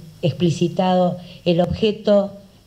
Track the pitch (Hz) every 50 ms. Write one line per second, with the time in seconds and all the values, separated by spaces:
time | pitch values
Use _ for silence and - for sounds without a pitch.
0 | - - - - - 165 - - 175 170 147 - 175 170 - - 185 185 185 180
1 | 180 175 - - - - - - - 180 175 165 175 175 - - 226 214 202 208
2 | - 214 208 202 196 196 - - - - - - _